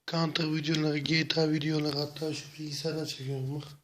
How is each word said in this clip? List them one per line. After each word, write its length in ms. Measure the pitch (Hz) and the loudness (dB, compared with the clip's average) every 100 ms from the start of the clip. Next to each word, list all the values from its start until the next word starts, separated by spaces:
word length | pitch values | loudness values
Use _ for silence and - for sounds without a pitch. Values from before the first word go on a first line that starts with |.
| - | -4
Counter 440 | 165 160 147 156 | 0 2 2 0
videoları, 440 | 156 147 170 151 147 | 0 2 4 4 2
G 300 | 139 160 156 | 2 2 2
T 120 | - | 4
A 100 | 156 | 4
videoları, 440 | 156 147 156 151 143 | 4 2 0 0 0
hatta 380 | 147 143 156 | -4 -4 -4
şu 100 | 139 - - | -4 -8 -10
bilgisayardan 460 | 151 139 165 156 | -8 -4 -4 -2
çekiyorum 500 | 151 - 131 135 131 | -4 -6 -4 -4 -2
bak. 140 | 147 147 - | -4 -8 -14